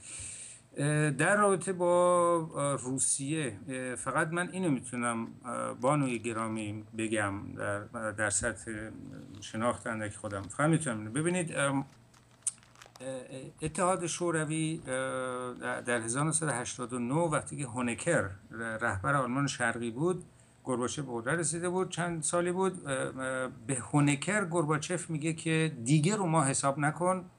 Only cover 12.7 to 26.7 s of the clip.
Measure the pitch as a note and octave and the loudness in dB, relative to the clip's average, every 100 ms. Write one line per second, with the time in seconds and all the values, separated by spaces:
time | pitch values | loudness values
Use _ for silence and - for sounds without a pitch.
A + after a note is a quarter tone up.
12.7 | - - - C3 C3 - C3+ D3+ - D#3 | -20 -20 -12 -10 -10 -10 -12 -14 -8 -6
13.7 | F3 F3+ F#3 E3+ - F3 D#3+ D3+ D#3+ D#3 | 0 2 2 0 -2 0 0 0 0 0
14.7 | E3 C3 C3 C3 C3 B2+ B2+ B2 A#2+ B2 | -2 -4 -4 -2 -4 -4 -4 -6 -6 -6
15.7 | B2 A#2+ A#2+ A2+ B2+ D#3 - D#3 A#2+ A#2 | -4 0 0 0 0 2 2 2 -2 -4
16.7 | - A#2+ B2 A#2+ D#3 E3+ C#3+ - C#3+ C3 | -6 -6 -4 0 2 2 0 -2 -6 -6
17.7 | A#2 A#2+ A2+ E3+ C#3 G2 F#2+ - A#2 A#2 | -2 -2 -2 2 2 2 -6 -12 -8 -6
18.7 | A2 A#2 G#2 C#3+ C#3+ B2 C3 C#3 - A#2 | -2 0 0 2 2 2 2 0 2 0
19.7 | A#2 A#2 A#2 F3 F3+ - - - _ - | 0 -2 0 0 0 -6 -20 -20 _ -4
20.7 | A#2 B2 D3 C3 A#2 A#2+ E3 D#3+ E3 F3+ | -2 -2 -4 -6 -4 0 0 0 -2 0
21.7 | F#3 F#3 E3 F3 E3+ - F3 F3 F3+ F#3+ | 0 -2 -2 -2 -2 0 2 2 2 0
22.7 | F3+ C#3+ C3 C3+ B2+ C3 C3 C3 - A2+ | 0 -4 -2 -2 -4 -4 -4 -4 -6 -4
23.7 | B2+ - D3 C#3+ C#3+ F3 G#3 F#3 F3 D3+ | -4 2 6 6 4 2 0 2 0 2
24.7 | D3 D3+ F3 - D#3 D#3+ D#3+ D#3+ D#3+ D#3+ | 0 0 -4 -2 -4 -2 -2 0 2 2
25.7 | B2 A#2 D#3 D#3 G#3+ F3 D#3+ C3+ C3+ C#3 | 0 4 6 6 4 4 4 4 4 2